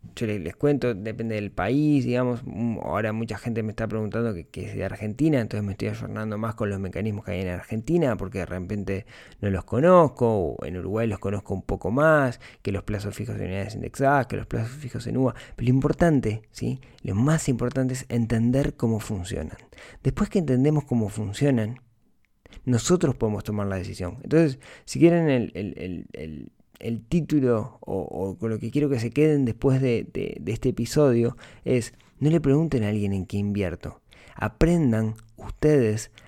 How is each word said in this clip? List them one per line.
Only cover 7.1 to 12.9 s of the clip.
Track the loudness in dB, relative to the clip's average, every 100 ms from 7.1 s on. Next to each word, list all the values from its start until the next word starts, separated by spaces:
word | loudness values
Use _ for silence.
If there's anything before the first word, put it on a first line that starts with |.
| -4
que | -6
hay | -6
en | -4
Argentina, | -6 -6 -8 -2 0 0 -2
porque | -4 -6
de | -6
repente | -6 -6 -6 -4 -6 -8 -20 -20 -6
no | -2
los | -2
conozco, | -2 2 6 8 6 4 2 2 0 -4
o | -8
en | -8
Uruguay | -4 -2 -2
los | -4
conozco | -4 -6 -6
un | -8
poco | -4 -4 -2
más, | 2 4 4 2 -4 -14 -10
que | -4
los | -4
plazos | -4